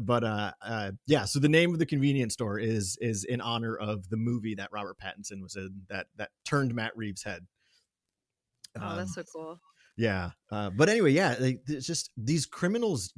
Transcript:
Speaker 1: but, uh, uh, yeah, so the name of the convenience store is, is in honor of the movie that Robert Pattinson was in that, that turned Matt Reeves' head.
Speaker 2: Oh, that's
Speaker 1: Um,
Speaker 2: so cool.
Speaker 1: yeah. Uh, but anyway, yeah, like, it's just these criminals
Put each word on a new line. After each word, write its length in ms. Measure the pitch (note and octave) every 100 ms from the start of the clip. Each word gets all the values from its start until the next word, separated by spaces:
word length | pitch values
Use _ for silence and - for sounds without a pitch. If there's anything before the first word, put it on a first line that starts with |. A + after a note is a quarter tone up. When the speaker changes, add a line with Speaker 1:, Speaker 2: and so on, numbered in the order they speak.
Speaker 1:
but, 240 | A2 A#2+
uh, 280 | A2+ G#2+ G#2 -
uh, 300 | G2+ A2+ G2+ G2 -
yeah, 180 | D3 G2
so 120 | C#3+
the 100 | D3
name 240 | D#3 F3
of 60 | E3
the 80 | D#3
convenience 480 | D3 C#3 C#3 A#2
store 240 | - A2 G#2
is, 400 | A2+ A2 F#2+ -
is 220 | A#2+ G#2
in 180 | G#2 B2
honor 360 | A2+ A#2 A2+ A2
of 320 | G#2 G#2+ F#2
the 80 | A2
movie 400 | A#2 A#2+ A2 G2
that 140 | G2
Robert 260 | G#2 G2+ G2
Pattinson 420 | F#2+ G2+ G2 G2
was 140 | F2+
in 280 | G2+ F#2+ G2 F#2
that, 180 | G2+ - -
that 140 | G#2+ _
turned 300 | - D3 C3
Matt 220 | A#2 A2 A2+
Reeves' 260 | A2 F#2+
head. 240 | G#2+ F2 F#2 _ _ _ _ _ _ _ _ _ _ _ - -
Speaker 2:
Oh, 160 | G2+ C3
that's 160 | F#3+
Speaker 1:
Um, 20 |
Speaker 2:
so 80 | F3
cool. 360 | E3 D#3+ D#3+ E3+ _ _ _ -
Speaker 1:
yeah. 340 | A2+ F#2+ F2 - -
Uh, 200 | G#2 G2+
but 180 | F#2+ D#3+
anyway, 240 | A3+ E3
yeah, 240 | C#3+ F#3 A#2
like, 240 | C3 B2+ B2
it's 180 | D3 B2+
just 240 | E3 - -
these 300 | A2 D#3+ C3
criminals 680 | - F3 A3+ A#3 C#3+ G2